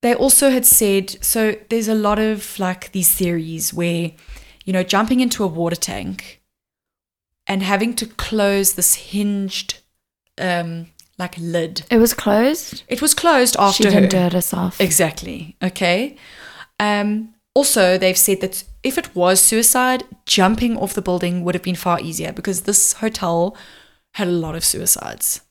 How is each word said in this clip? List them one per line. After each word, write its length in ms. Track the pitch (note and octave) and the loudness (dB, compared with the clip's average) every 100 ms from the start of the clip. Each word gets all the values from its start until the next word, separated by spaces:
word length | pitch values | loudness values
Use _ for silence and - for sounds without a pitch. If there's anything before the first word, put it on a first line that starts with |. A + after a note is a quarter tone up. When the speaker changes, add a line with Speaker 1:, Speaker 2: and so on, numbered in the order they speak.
Speaker 1:
they 120 | A#3+ | 2
also 360 | A#3+ C4+ C4 C#4 | 2 4 4 4
had 140 | B3+ B3+ | 4 4
said, 560 | - G#3 G3 F#3+ - | 4 4 2 0 -6
so 320 | - A3+ A3 G#3+ - | -4 0 0 -2 -4
there's 200 | A3+ A3 | -4 0
a 60 | |
lot 240 | A3 G#3 G#3 | 0 2 2
of, 400 | A3 G#3+ - - | 0 -2 -6 -6
like, 340 | F#3 F#3 - | -4 -4 -6
these 200 | G3 F3+ | -2 0
theories 600 | - F3+ F3 D#3+ D#3+ D#3+ | 0 0 -2 -4 -6 -6
where, 400 | - E3+ E3+ E3+ D#3+ - - - _ | -2 -2 -2 -4 -8 -20 -20 -20 _
you 80 | - | -4
know, 100 | F#3 | -2
jumping 380 | F#3 G3 A3 B3+ | 0 0 2 2
into 220 | B3 - | 0 0
a 60 | G3 | -2
water 280 | D#3+ E3+ E3+ | 0 -2 -2
tank 680 | - F#2+ G2+ F#3+ - - _ _ _ _ _ _ _ _ _ _ - | -6 -8 -8 -12 -14 -20 _ _ _ _ _ _ _ _ _ _ -6
and 160 | G3 | -4
having 320 | G3 G3+ A3+ | 0 0 0
to 120 | A#3 A3 | -4 -8
close 680 | - - A3 G3+ G3+ G3 | -10 -4 0 2 2 0
this 200 | - F3 | 0 0
hinged, 840 | - - G3+ G3+ G3+ G3 - G3 - _ _ _ _ _ - | 0 -4 -2 -2 -2 -4 -6 -10 -14 _ _ _ _ _ -8
um, 500 | F#3 F3 E3+ E3 E3 _ _ _ | -4 -2 -4 -8 -12 _ _ _
like, 180 | F3+ F3 | -10 -8
lid. 440 | E3+ E3+ E3 F3 - | -4 -2 -2 -6 2
Speaker 2:
It 80 | A#3 | 4
was 140 | A#3 | 4
closed? 680 | - - G3+ B3 D#4+ - - - | 2 2 4 4 0 -6 -16 -8
Speaker 1:
It 120 | A#3+ | -2
was 140 | D4+ | 0
closed 420 | - E4+ D4 B3 - | 2 4 4 4 4
after 260 | G3+ G3 | 2 4
Speaker 2:
She 40 | G#3 | 4
didn't 140 | - | 6
Speaker 1:
her. 40 | F#3+ | 4
Speaker 2:
dirt 240 | F#3+ F3+ | 4 2
herself. 460 | F3+ F3 - F3+ - | 0 -2 -2 -4 -2
Speaker 1:
Exactly. 760 | F#3+ D#3 E3 - - - D#3+ - | 0 2 0 -2 -12 -12 -14 -6
Okay. 540 | F#3 F3+ F3+ F3+ C4+ - - - - - - _ | -6 -2 0 0 -2 -8 -20 -20 -20 -20 -20 _
Um, 560 | G#3 G#3 G#3 G#3+ A3 _ _ | 0 0 0 -2 -6 _ _
also, 420 | - C#4+ - F#3 F#3 | 0 2 4 4 4
they've 220 | F#3 F#3 | 2 2
said 240 | - F#3+ | 2 0
that 220 | F#3 - - - | -2 -8 -14 -8
if 160 | C4 C4+ | -4 -4
it 160 | - - | -6 0
was 240 | F3+ F#3+ | 2 4
suicide, 640 | - A3 A3 B3+ B3+ B3+ - - - | 4 4 2 2 2 0 -4 -16 -4
jumping 500 | - F#3 A3 A#3+ A3+ | 2 4 4 0 -2
off 160 | G3 | -4
the 80 | - | -4
building 400 | F#3+ F3+ F3+ F3 | -2 -2 -2 -2
would 120 | F3 | -2
have 80 | F3 | -4
been 100 | F3 | -4
far 240 | F3 - E3+ | -4 -2 -2
easier 320 | D#3+ D#3 E3 | -2 -8 -8
because 300 | F#3 E3+ F#3 | -6 -6 -4
this 300 | - G3+ - | 0 2 2
hotel 600 | - A3 A3 F3+ E3+ F3 - - - _ _ _ | 0 -4 -2 -2 0 0 -4 -20 -20 _ _ _
had 140 | - F#3+ | -6 -2
a 40 | |
lot 220 | F3 D#3+ | 0 -2
of 100 | D#3+ | -4
suicides 760 | - - E3+ - - - - - _ | -4 -2 -2 -2 -4 -8 -6 -6 _